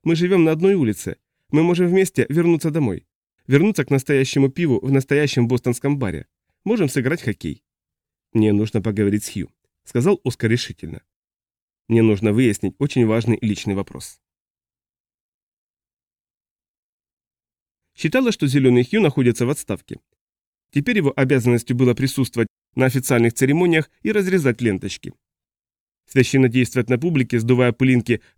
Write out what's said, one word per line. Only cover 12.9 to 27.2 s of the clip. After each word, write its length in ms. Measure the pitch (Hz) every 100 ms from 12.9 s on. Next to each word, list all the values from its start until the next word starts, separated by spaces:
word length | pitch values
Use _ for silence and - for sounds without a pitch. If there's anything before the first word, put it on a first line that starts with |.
| -
важный 340 | 113 113 113 110
личный 320 | 110 101 -
вопрос". 460 | 98 98 65 - - _ _ _ _ _ _ _ _ _ _ _ _ _ _ _ _ _ _ _ _ _ _ _ _ _ _ _ _ _ _ _ _ _ _ _ _ _ -
Считалось, 340 | 160 254 254
что 120 | 208 143
Зелёный 380 | 139 131 123
Хью 160 | 123 214
находится 420 | 180 143 123 113
в 60 | 120
отставке. 480 | 147 - 95 - - _ _ _ _ _ _ _
Теперь 260 | 143 143 214
его 160 | 143
обязанностью 640 | 131 135 135 120 120 - 123
было 160 | 127
присутствовать 560 | 120 135 - 127 - 110 _ _
на 120 | - 131
официальных 480 | 131 131 123 117
церемониях 560 | - 135 151 180 165 151 _
и 100 | -
разрезать 500 | 214 185 185 135 117
ленточки. 500 | 120 95 98 - - - _ _ _ _ _ _ _ _ _
Священнодействовать 840 | 135 123 135 127 120 120 127 120
на 100 | 123
публике, 400 | 165 156